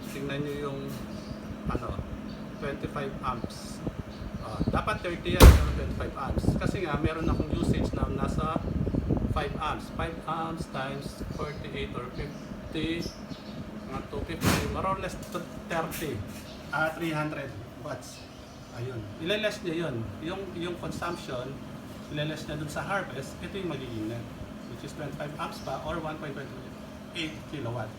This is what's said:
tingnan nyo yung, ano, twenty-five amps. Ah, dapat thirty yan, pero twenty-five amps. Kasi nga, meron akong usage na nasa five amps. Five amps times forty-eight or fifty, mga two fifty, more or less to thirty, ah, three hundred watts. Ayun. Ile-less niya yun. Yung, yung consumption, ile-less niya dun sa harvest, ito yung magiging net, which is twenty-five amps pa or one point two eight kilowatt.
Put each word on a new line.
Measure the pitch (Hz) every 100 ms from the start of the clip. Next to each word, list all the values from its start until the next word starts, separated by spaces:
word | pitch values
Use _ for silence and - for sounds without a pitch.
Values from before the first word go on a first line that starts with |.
| -
tingnan | 139 139 139
nyo | 147 143 143
yung, | 139 139 139 - 107 - 107 - - -
ano, | 127 117 - - - - - - -
twenty-five | 147 139 151 156 139 135
amps. | 131 123 - - - - - - - - - -
Ah, | - - -
dapat | - 185 202
thirty | 180 170 180 185
yan, |
pero | 185 - - -
twenty-five | 135 - - -
amps. | 131 - - -
Kasi | 185 - 170
nga, | 151
meron | 156 160 165
akong | - 156 -
usage | - - -
na | - -
nasa | - - - 160 160 - - - - - - -
five | 147 147 139
amps. | 151 135 - -
Five | 160 165
amps | - 160 165 165 -
times | 139 135 139 139 - -
forty-eight | - 147 147 139 139 139
or | 131 123
fifty, | - 151 - - - - 160 160 165 170 - - - - - - 107 -
mga | - -
two | -
fifty, | - - - - -
more | - 185
or | 190
less | 180 - -
to | 180 - - -
thirty, | 165 165 - 160 110 - - - - -
ah, | 156 160
three | 156 165
hundred | 151 151 151 135 110 - -
watts. | 147 131 - - - - - - - -
Ayun. | 120 120 104 -
Ile-less | 160 208 214 202 185
niya | 160 165
yun. | 120 107 -
Yung, | 156 190 190
yung | 175 170 175
consumption, | 160 - 170 175 - 131 131 139 - - - - -
ile-less | 147 151 151 -
niya | 151
dun | 151
sa | - 156
harvest, | 196 180 135 135 -
ito | 180 196
yung | 180
magiging | 139 127 113 107
net, | 113 - - - - -
which | 120 147
is |
twenty-five | - 151 - 147 147
amps | 165 - -
pa | 139
or | 151 165
one | 156 151
point | 151
two | 139 131 127 127 - - - - 170
eight | 156 - -
kilowatt. | 151 117 120 107